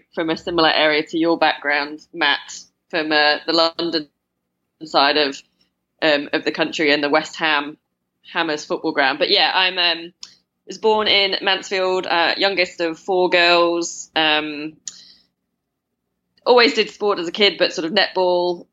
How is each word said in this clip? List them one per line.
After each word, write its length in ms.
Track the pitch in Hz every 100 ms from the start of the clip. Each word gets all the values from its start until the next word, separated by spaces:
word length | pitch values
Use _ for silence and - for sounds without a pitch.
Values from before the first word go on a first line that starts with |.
| _
from 160 | - 165
a 80 | 165
similar 320 | - 170 160
area 340 | - 156 151 156
to 100 | 165
your 220 | 165 165
background, 640 | 156 - 143 147 147 151 _
Matt, 480 | 170 147 139 - - - _ _
from, 220 | 180 156
uh, 280 | 151 147 147 -
the 40 |
London 560 | 165 165 165 170 160 151 _ _ _ _ _ _ _ 160
side 320 | 165 143 147
of, 240 | 143 135 _ _ _ _ _ _
um, 260 | 160 143 147
of 120 | 156 190
the 60 |
country 400 | - 156 - 151
and 120 | 147
the 60 | 143
West 260 | 156 151 -
Ham 400 | 160 147 147 151 _ _ _ _ -
Hammers 320 | 180 165 151
football 280 | - 175 160
ground. 260 | 151 135 151
But 140 | 185
yeah, 200 | 196 156
I'm, 260 | 180 185 185
um, 340 | 175 165 170 _ - _ _ _ -
was 120 | 190
born 300 | 220 214 208
in 260 | 196 196 190
Mansfield, 640 | 196 190 - 196 185 185 180
uh, 280 | 170 160 -
youngest 420 | 196 185 180 -
of 180 | 170 160
four 320 | - 185 180
girls. 800 | 175 175 175 170 170 170 - - 156
Um, 640 | 156 151 151 147 156 156 - - - - _ _ _ _ _ _ _ _ _ _ _ _ -
always 300 | 247 240 233
did 140 | 214
sport 300 | - 208 185
as 80 | 170
a 60 |
kid, 240 | 170 202 170
but 160 | 180
sort 120 | - 165
of 60 |
netball, 760 | 175 - - 180 180 175 175 -